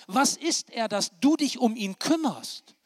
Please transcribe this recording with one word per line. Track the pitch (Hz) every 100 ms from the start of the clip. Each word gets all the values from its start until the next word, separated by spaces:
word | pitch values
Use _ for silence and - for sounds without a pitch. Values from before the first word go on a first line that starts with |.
| -
Was | 202 277 -
ist | 311 - -
er, | 240 220
dass | 202 190 175
du | 269 311
dich | 277 247
um | 240 226
ihn | 196 190
kümmerst? | - 330 302 - - - - _